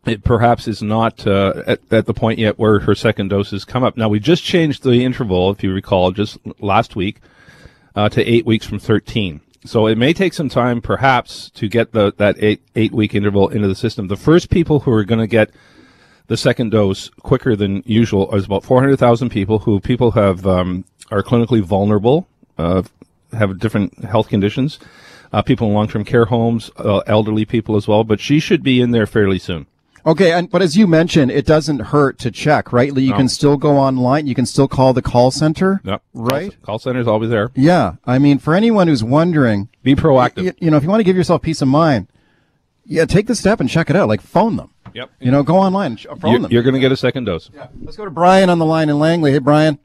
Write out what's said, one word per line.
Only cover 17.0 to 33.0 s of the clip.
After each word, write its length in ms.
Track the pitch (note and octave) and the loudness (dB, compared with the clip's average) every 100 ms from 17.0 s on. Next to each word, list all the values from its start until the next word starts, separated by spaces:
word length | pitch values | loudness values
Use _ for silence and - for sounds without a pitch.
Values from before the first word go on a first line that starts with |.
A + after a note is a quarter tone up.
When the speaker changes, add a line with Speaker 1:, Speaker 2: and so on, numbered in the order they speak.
| - _ | -10 _
Speaker 1:
quicker 340 | - C3 C#3 G#2 | -4 -2 0 0
than 260 | G2+ G2 | -2 -4
usual 480 | - A2 A2+ G2 F#2+ | -2 0 2 0 0
is 120 | G2+ G2 | -2 -2
about 160 | G2 | -6
four 180 | - B2+ | 0 2
hundred 180 | C3+ C3+ | 2 2
thousand 320 | B2 A#2 B2 | 2 2 -2
people 280 | G#2+ F#2+ G#2+ | -4 0 0
who 220 | A#2 G2+ | 0 -2
people 320 | - B2 B2 | -2 0 0
have, 340 | A2 G2+ F#2 F#2+ | 2 0 0 0
um, 380 | F2+ F2+ F2+ - _ - | 0 -2 -6 -10 _ -6
are 120 | G2+ | -6
clinically 360 | - A#2+ A#2 A#2 | 0 0 2 0
vulnerable, 680 | F2 G2 G2+ G#2+ A2 D#3 - _ _ - | 0 0 2 2 2 0 -2 _ _ -6
uh, 260 | E2+ F#2 - _ _ _ _ | -2 -2 -4 _ _ _ _
have 260 | A2 G2+ F#2+ | -4 -4 -2
different 460 | A2+ G#2+ G2 _ | -4 -2 -4 _
health 240 | G#2 A2 A2 | -2 -2 0
conditions, 500 | G#2+ G2+ C3+ C3 - - - - - _ | 0 0 -2 -6 -6 -20 -20 -20 -20 _
uh, 100 | G#2 | -4
people 240 | - B2+ A2+ | -2 -2 0
in 80 | |
long-term 300 | G#2 G#2 G#2+ | 0 -2 -4
care 220 | G2+ B2 A#2 | -2 0 2
homes, 440 | A#2+ A#2 A#2 - - | 0 0 -2 -8 -6
uh, 220 | - G2 - | -2 -2 2
elderly 380 | G#2+ G#2+ G#2+ | 0 0 -2
people 320 | G#2+ A#2 G#2+ G#2+ | -2 -4 -2 -4
as 120 | G#2 | 2
well. 160 | G#2+ | 0
But 160 | A2 G#2 | 2 -2
she 180 | - D3+ | 0 -2
should 240 | - E3+ | 2 0
be 180 | C3+ B2+ | 2 2
in 120 | B2 | 2
there 140 | A#2 G#2 | 0 0
fairly 340 | A2+ G2+ F#2 | 0 0 -2
soon. 260 | - E2+ C#2 _ _ _ D#3 | -6 -10 -12 _ _ _ -2
Speaker 2:
Okay, 260 | D3+ E3+ | 2 2
and, 160 | E3+ F3 | 2 0
but 140 | F3 | 0
as 140 | F#3 E3 | 2 4
you 100 | G#3 | 4
mentioned, 440 | D#3+ E3+ D#3+ C3 | 4 4 2 2
it 140 | C3 | 0
doesn't 360 | C3 D3+ C#3+ C#3+ | 2 0 2 -6
hurt 380 | A2 D3 C#3 - | -2 0 0 -2
to 100 | A#2+ | -8
check, 420 | - D3 C3+ - | -4 0 0 0
right? 240 | A#2+ C#3 | 0 0
You 140 | C3+ | 0